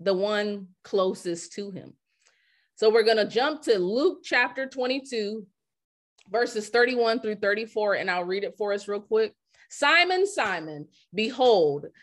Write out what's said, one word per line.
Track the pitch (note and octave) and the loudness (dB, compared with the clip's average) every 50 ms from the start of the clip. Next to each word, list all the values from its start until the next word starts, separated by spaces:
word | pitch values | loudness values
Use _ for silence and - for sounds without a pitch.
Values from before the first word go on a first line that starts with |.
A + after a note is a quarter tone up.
the | E3 G3 G3 | -2 -2 0
one | F#3 G3 G#3 G#3+ G#3 G#3 G#3 G#3 G3+ F#3+ F3+ _ _ - | 0 0 0 0 -2 -2 -4 -6 -8 -10 -16 _ _ -10
closest | - - G3 F#3 F#3 G#3+ - - F3+ E3+ E3+ - - - | -4 0 0 0 0 -2 -4 -6 -6 -6 -8 -8 -14 -12
to | - G3+ G3 | -12 -12 -12
him. | F#3 - - - - _ _ _ _ _ _ _ _ _ _ _ _ _ _ _ _ | -12 -16 -16 -18 -20 _ _ _ _ _ _ _ _ _ _ _ _ _ _ _ _
So | - G#3+ A3 | 2 4 4
we're | G#3+ A#3 G#3+ | 6 6 6
gonna | A3 A3+ A3 G#3 | 6 4 4 2
jump | G3 - A3+ B3+ D4+ D#4 D4+ - | 2 2 0 0 0 -2 -2 0
to | - A3+ F#3+ | 0 2 2
Luke | F3 F3+ G#3+ B3+ D4 F#4+ D4 - - | 2 0 0 2 2 2 0 -2 -6
chapter | - E4 B3 B3 C4+ - C4+ C4+ | -2 0 0 0 0 -2 -6 -8
twenty-two, | C4 - C4 B3 B3+ C4 C#4 C4+ - B3 A3+ G#3 G3+ G#3+ A3 F#3+ - _ _ _ _ _ _ _ _ _ _ _ _ _ _ _ - | -8 -6 -4 -4 -2 -2 -4 -6 -6 -6 -4 -4 -4 -6 -8 -12 -16 _ _ _ _ _ _ _ _ _ _ _ _ _ _ _ -6
verses | F#3+ A#3 A#3+ A#3 A#3+ A3 G#3+ - | -2 -2 -2 -2 -4 -6 -6 -2
thirty-one | - A#3+ A#3+ B3 B3+ A#3+ A#3 A3+ A3+ A3+ | 2 2 2 2 2 0 0 0 0 -2
through | A3+ G#3+ G#3+ | -2 -6 -6
thirty-four, | G#3 G#3 G3+ G#3 A3 A3+ A3 - A3 G#3 G#3 G3 | -4 -2 -2 -2 -2 -4 -6 -4 -2 0 0 0
and | C3 F3 F#3+ | 0 -2 -2
I'll | F3+ F3+ F3 | -2 -2 -2
read | F3+ F#3 G3+ G3 | -2 -4 -4 -4
it | F#3 F#3+ | -6 -6
for | - G#3+ G#3 G3+ | -6 -4 -4 -4
us | G3+ G3+ G#3 | -4 -4 -6
real | G3+ G#3 | -8 -8
quick. | G#3 - A3 A3 A3 G#3+ - _ _ _ _ _ _ - | -6 -2 0 0 0 0 -4 _ _ _ _ _ _ -18
"Simon, | - - C#4+ C#4+ D#4 E4+ F4 F4+ F#4 F#4 G4 | -8 -2 2 4 4 4 4 4 2 0 0
Simon, | G4 - D#4+ A#3 G3+ F#3 E3+ D#3 D#3 D3+ D3 D3 - _ _ _ _ - | 0 0 -2 -2 -2 -2 -4 -6 -8 -12 -12 -14 -16 _ _ _ _ -4
behold, | F#3+ A3 A3+ B3 A#3 B3+ B3 A3+ F#3+ D#3+ D3 C#3+ D3 D3 - _ _ | -4 -4 -2 0 2 4 6 6 6 6 4 2 -2 -6 -12 _ _